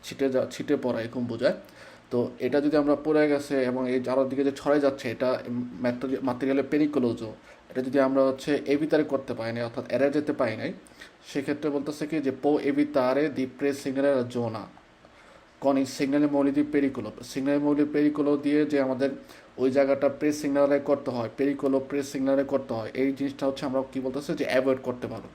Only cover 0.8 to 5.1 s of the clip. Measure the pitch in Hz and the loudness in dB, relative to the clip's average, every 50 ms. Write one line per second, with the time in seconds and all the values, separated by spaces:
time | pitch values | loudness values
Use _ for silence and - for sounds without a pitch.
0.8 | 127 123 120 117 110 117 120 131 120 113 113 110 120 151 190 - - - - - | 0 -2 -2 -2 -4 -6 -4 -6 -4 -4 -4 0 0 0 0 0 -10 -20 -20 -20
1.8 | - - - - - - - 120 120 - - - 123 120 127 147 143 147 151 151 | -20 -20 -20 -20 -12 -4 0 0 0 -2 -4 -4 -4 0 0 2 2 4 2 2
2.8 | 143 147 147 139 - 156 156 151 151 151 143 143 143 - 143 135 127 123 123 131 | 4 4 2 2 2 2 4 4 4 4 2 0 0 0 0 0 2 0 0 -2
3.8 | 131 123 127 131 123 123 127 135 135 131 127 131 139 139 139 - - 147 143 147 | -2 0 0 0 0 0 2 2 2 0 0 0 0 0 -2 -2 0 2 2 4
4.8 | 139 139 135 - - 123 | 4 2 0 0 -6 -6